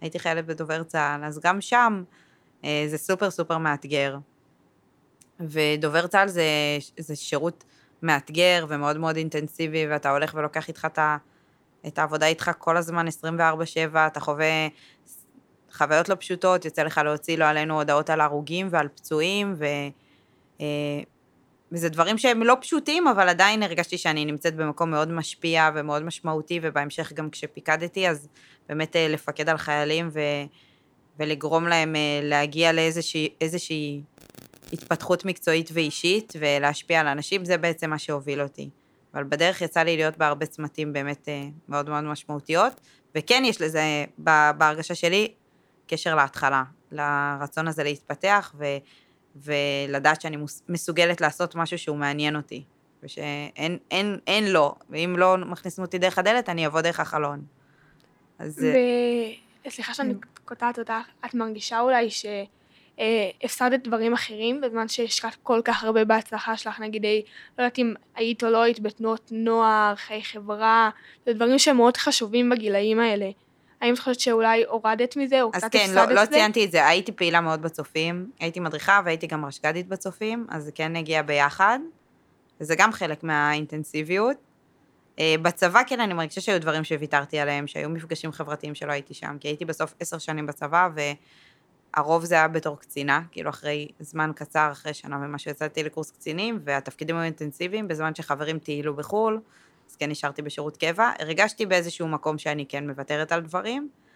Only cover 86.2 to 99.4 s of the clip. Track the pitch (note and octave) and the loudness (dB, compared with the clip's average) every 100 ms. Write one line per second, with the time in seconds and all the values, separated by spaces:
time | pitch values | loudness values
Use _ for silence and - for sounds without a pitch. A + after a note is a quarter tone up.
86.2 | D#3+ - F#3 F#3 D#3+ D#3 D#3 D3+ D3 D3 | -4 -4 0 0 2 -2 -2 -4 0 -2
87.2 | C#3+ D3+ C#3+ C#3+ C#3+ D3+ D3 E3 D#3+ D#3+ | 0 -2 0 -2 -4 -6 -6 -6 -8 -8
88.2 | D#3+ D3+ D3 D3 D3+ D3 D3 C#3+ C#3+ - | -8 -8 -8 -8 -10 -10 -6 -6 -8 -12
89.2 | D3+ D3 D3 D3 E3 D#3 D#3 - F3 E3 | -12 -8 -8 -6 -6 -6 -6 -6 -10 -8
90.2 | - D#3 D3 D3 D3 E3 F3+ D#3 D3 D3 | -6 -6 -6 -8 0 2 2 0 -4 -4
91.2 | _ _ _ _ _ _ _ D#3 D3 E3 | _ _ _ _ _ _ _ -2 2 2
92.2 | E3 E3+ D#3+ D#3+ D#3 D3 - C#3+ C#3+ D3 | 4 4 4 2 -4 -8 -10 -6 0 0
93.2 | E3 - D3+ - D3+ D3 D3 - D#3 D#3+ | -2 -8 -8 -6 -4 -4 -6 -14 -10 -4
94.2 | D#3 D3+ D3+ D#3 D3+ C#3+ D#3 D3 D3 C#3+ | -4 -4 -4 0 0 -2 -10 -10 -8 -8
95.2 | C#3+ C#3+ - C#3+ D#3 D#3+ D3+ D#3+ D#3 - | -8 -10 -10 -6 -6 -4 -6 -6 -10 -10
96.2 | - D#3+ A3 A3 C#3+ C#3 C3 - D#3 E3 | -8 -4 -4 -4 -4 -4 -4 -12 -8 -4
97.2 | E3 D#3+ D3+ - F3 G#3+ G3+ D#3 D#3+ D#3 | -4 -6 -8 -8 -6 -6 -6 -4 -4 -6
98.2 | D#3 C#3+ D3+ D#3+ - D3 D3 C#3+ D3 G#3 | -6 -6 -4 -6 -6 -6 -6 -8 -4 -2
99.2 | A3 A3 | 0 -2